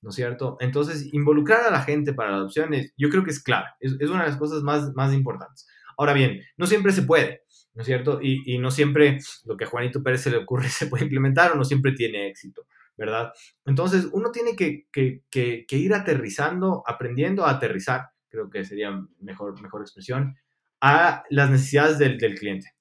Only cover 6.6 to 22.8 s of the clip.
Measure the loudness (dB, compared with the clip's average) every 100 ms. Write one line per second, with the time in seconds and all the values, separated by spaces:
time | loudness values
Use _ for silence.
6.6 | 0 2 4 2 4 4 2 -4 _ _
7.6 | _ -12 -4 -2 0 -2 0 -2 -2 -4
8.6 | -2 2 2 6 4 4 -6 -18 -12 -8
9.6 | -6 -4 -4 -4 -2 0 0 -2 -2 -2
10.6 | -2 -4 -4 -2 -2 0 2 4 4 4
11.6 | 2 2 2 0 -2 -2 -6 -8 -20 -20
12.6 | -20 _ _ _ -6 -4 -6 -10 -20 _
13.6 | -2 0 2 0 0 -2 -4 -2 -4 0
14.6 | -2 -2 _ 0 0 -2 _ -2 -2 -4
15.6 | -4 -2 2 0 2 -2 -2 -4 -2 0
16.6 | 0 -2 -4 -6 -6 -2 0 2 2 2
17.6 | 0 -4 -2 -4 -4 _ _ -10 -8 -8
18.6 | -8 -6 -6 -6 -10 _ -18 -12 -10 -12
19.6 | -14 -14 -14 -16 -6 -2 -2 -6 _ _
20.6 | _ _ 4 4 4 0 -2 2 4 4
21.6 | 4 4 4 4 2 2 -4 -4 -8 -8
22.6 | -10 _